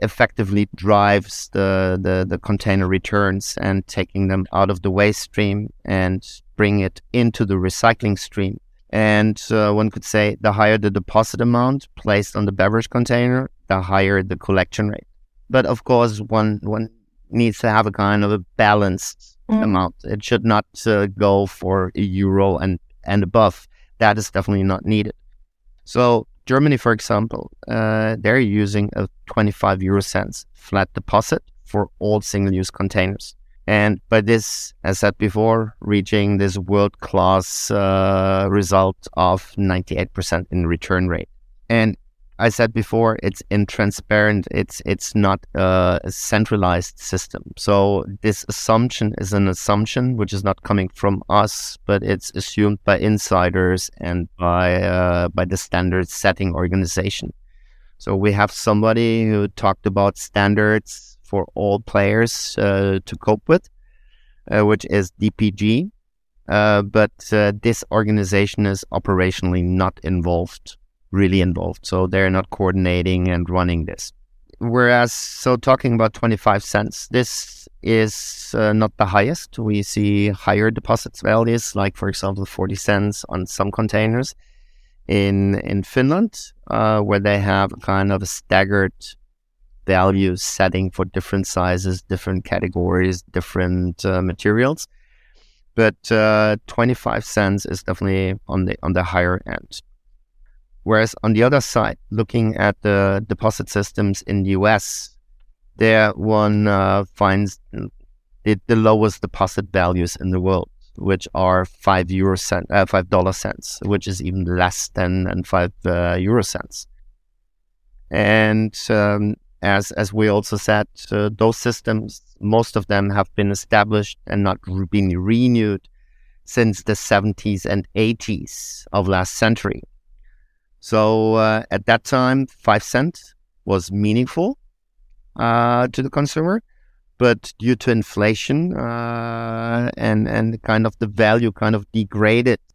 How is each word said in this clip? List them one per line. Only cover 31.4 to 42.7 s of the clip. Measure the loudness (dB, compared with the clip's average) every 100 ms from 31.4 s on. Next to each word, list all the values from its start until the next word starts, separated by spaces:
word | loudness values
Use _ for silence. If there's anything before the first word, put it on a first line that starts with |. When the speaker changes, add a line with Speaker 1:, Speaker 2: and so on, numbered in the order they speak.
| -6 -20 -6
Speaker 1:
for | -4 -4 -4
all | -2 0
single-use | -2 -2 0 0 -4
containers. | -6 -2 0 -2 -4 -12 -20 -20 -10 0
And | 2 2 0 0
by | 2
this, | 4 2 0 -10 -14 -8
as | -4 0
said | 0 0
before, | -2 2 2 2 -2 -8
reaching | -2 0 2 0 2 2
this | 0 -2
world-class, | 0 2 2 -2 -2 2 4 2 0 -6 -4
uh, | 0 2 2 2 2 2 0 2
result | 0 2 2 2 -2 -6
of | 0 2 0 -4 -2
ninety-eight | 0 0 -2 -4 -4
percent | -6 -4 -4 -2
in | -2 0
return | -2 -2 0 0
rate. | -2 -8 _ _ -16 -2
And | 0 0 -2 _ _ -18 -2
I | 0
said | 2 0